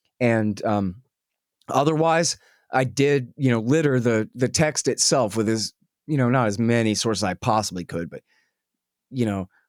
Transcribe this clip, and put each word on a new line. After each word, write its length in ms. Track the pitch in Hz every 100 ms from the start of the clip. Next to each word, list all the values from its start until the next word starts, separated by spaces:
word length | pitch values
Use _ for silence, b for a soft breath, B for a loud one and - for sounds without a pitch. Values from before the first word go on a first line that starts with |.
| _ -
and, 440 | 120 113 107 101
um, 380 | 113 104 98 92 _ _ _ _ _ _ -
otherwise, 680 | 131 147 156 160 160 170 - b b b
I 140 | 127
did, 500 | 131 98 143 143 120 -
you 140 | 135
know, 100 | 117
litter 380 | 110 156 147 127
the, 320 | 117 110 107
the 140 | 120 127
text 380 | - 156 - -
itself 500 | 113 - 143 110 107
with 120 | 107
as, 260 | 110 104 _ _ _ -
you 100 | 147
know, 140 | 120
not 160 | 131 113
as 120 | 101
many 360 | 117 117 110
sources 300 | 104 113 101
I 100 | 101
possibly 500 | 92 127 110 101 90
could, 240 | 85 82 85
but, 140 | - _ _ _ _ _ _ _ _ _
you 160 | 131 113
know, 220 | 98 92 _